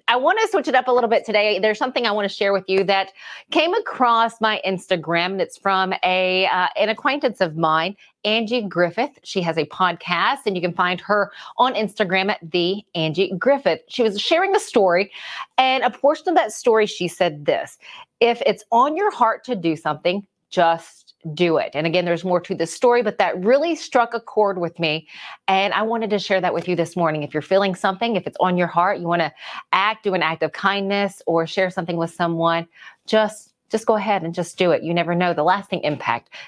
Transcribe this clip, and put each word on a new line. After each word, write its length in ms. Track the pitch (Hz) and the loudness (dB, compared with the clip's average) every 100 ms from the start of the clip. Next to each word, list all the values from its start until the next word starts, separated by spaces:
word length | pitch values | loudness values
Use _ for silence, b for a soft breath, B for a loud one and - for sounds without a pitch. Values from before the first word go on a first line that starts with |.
| - | 0
I 80 | |
want 240 | 247 277 427 | 2 2 2
to 80 | 440 | 2
switch 220 | 403 302 | 0 2
it 80 | 247 | 2
up 100 | 254 | 4
a 60 | |
little 180 | 247 240 | 2 2
bit 160 | 220 - | 0 2
today. 320 | 208 208 208 | 2 2 2
There's 180 | 214 208 | 0 0
something 300 | 262 262 233 | -2 -2 -2
I 60 | |
want 180 | 208 202 | 0 -2
to 20 | |
share 200 | - 196 | -2 0
with 100 | 196 190 | 0 0
you 160 | 190 | 0
that 260 | 190 196 190 - B B B | 2 0 -2 -8 B B B
came 240 | 330 320 | 0 2
across 680 | 415 - - 247 233 226 226 | 0 -4 0 2 4 2 0
my 200 | 220 208 | -2 0
Instagram, 680 | 185 185 - 180 151 170 180 | -2 -4 -2 -4 0 -2 0
and 80 | 190 | -2
it's 180 | 170 - | -4 -4
from 340 | 196 190 185 190 | 0 0 0 0
a, 420 | 180 185 185 185 190 | 0 0 0 2 2
uh, 220 | 185 180 - | 2 0 0
an 120 | 214 | -2
acquaintance 520 | 220 294 285 277 202 | 0 -2 0 -2 -2
of 160 | 180 156 | -4 0
mine, 400 | 160 160 170 202 b b | 0 2 0 -6 b b
Angie 380 | 208 220 214 247 | -2 -2 0 -4
Griffith. 560 | 208 170 175 175 285 _ | -2 0 0 0 -6 _
She 180 | - 190 | -8 -4
has 160 | 170 160 | -2 -2
a 60 | 147 | -4
podcast, 760 | - 185 170 - 175 202 269 220 | 0 -2 -2 -4 -2 0 -2 -4
and 80 | |
you 80 | 180 | -4
can 100 | 175 | -2
find 280 | 170 185 180 | -2 -2 -2
her 320 | - 208 202 B B B | -2 -2 -2 B B B
on 160 | 254 | 0
Instagram 560 | 214 214 - 202 190 190 | 0 -4 -2 0 0 0
at 180 | - 165 | -4 -2
the 360 | 175 175 202 - | -2 0 -2 -6
Angie 400 | 175 160 156 196 185 | -4 -2 0 -2 0
Griffith. 400 | 240 277 208 160 - | 0 2 2 -2 -4
She 160 | - | -2
was 160 | 226 202 | -2 -2
sharing 340 | - 330 392 | 0 0 2
a 60 | 392 | 0
story, 500 | - 240 190 175 202 B B B B - | 0 2 4 2 0 B B B B 0
and 240 | 262 262 | 2 2
a 80 | 247 | 0
portion 380 | - 285 302 370 | 0 0 2 2
of 80 | 349 | 2
that 160 | 220 | 2
story, 340 | - 247 220 214 | 0 2 4 2
she 220 | - 180 | -2 -4
said 360 | - 175 151 | -2 -2 -2
this, 360 | 147 151 - - B B B - | -2 -2 -2 -14 B B B 0
"If 200 | 233 233 226 | 2 2 0
it's 160 | 214 - | -2 0
on 260 | 226 269 311 | 2 2 0
your 140 | 415 | -2
heart 320 | - 226 214 - | 0 0 0 -6
to 100 | 226 | -4
do 180 | 165 | -2
something, 500 | 156 156 151 175 196 202 _ _ | -2 -4 -2 -2 -2 -6 _ _
just 520 | - 170 165 - - _ _ 160 | 2 2 2 -4 -20 _ _ -8
do 220 | 151 175 156 | 0 2 2
it." 140 | - | 0
And 120 | 143 165 | -2 0
again, 180 | 170 | 0
there's 200 | 175 170 | 0 -2
more 160 | 180 180 | 0 -2
to 120 | 175 | -2
this 220 | 190 170 | -4 -4
story, 260 | - 247 240 | 0 2 4
but 160 | 214 202 | 2 0
that 220 | 185 180 | 0 0
really 320 | 185 269 330 311 | 2 2 2 -4
struck 360 | - 262 233 | 0 0 0
a 60 | 233 | -2
chord 400 | 226 - 202 185 | -4 0 0 0
with 220 | 170 - | -4 -2
me. 260 | 165 151 - B B B - | -2 -2 -8 B B B 0
And 260 | 190 196 | 2 2
I 100 | 185 | 0
wanted 280 | 220 233 220 | -2 -2 -2
to 80 | 202 | -2
share 220 | - 190 | 0 0
that 120 | 180 | 0
with 140 | 156 175 | -2 -2
you 80 | |
this 220 | 175 165 180 | -2 -2 0
morning. 260 | 165 156 | -2 -2
If 100 | 143 | -4
you're 80 | 151 | -6
feeling 360 | - 190 196 180 | 0 2 2 0
something, 400 | 202 190 233 202 | -2 0 -2 -2
if 100 | - | -4
it's 100 | - | 0
on 180 | 185 180 | 0 2
your 80 | 170 | 0
heart, 320 | 170 180 202 | 2 2 0
you 80 | 170 | 0
wanna 260 | 170 156 - B B B | 0 0 -6 B B B
act, 300 | 185 202 220 | 0 0 -2
do 120 | 208 | -2
an 80 | 185 | 0
act 180 | 156 160 | -2 -2
of 80 | - | -4
kindness 720 | - 196 202 196 202 202 - - | -2 -2 0 -2 0 -2 -4 -2
or 180 | 165 165 | 0 0
share 240 | - 185 | 0 -2
something 260 | 185 170 170 | -2 -4 -4
with 140 | 165 | -4
someone, 560 | - 170 165 165 165 170 B B B - | -2 -2 0 0 0 -4 B B B 0
just, 480 | 220 214 214 - _ _ | 2 2 -2 -20 _ _
just 160 | 220 220 | -4 0
go 80 | |
ahead 300 | 214 202 202 | 0 2 -2
and 100 | 165 | -2
just 240 | 170 170 - | -6 -6 0
do 140 | 180 | 2
it. 100 | 147 | 2
You 100 | 160 | 0
never 220 | 170 170 | -2 0
know 180 | 175 180 | 0 0
the 120 | 160 | 2
lasting 400 | 156 196 190 185 | 2 2 -2 -4
impact 460 | 151 151 - 117 - B | -2 -2 -2 -4 -6 B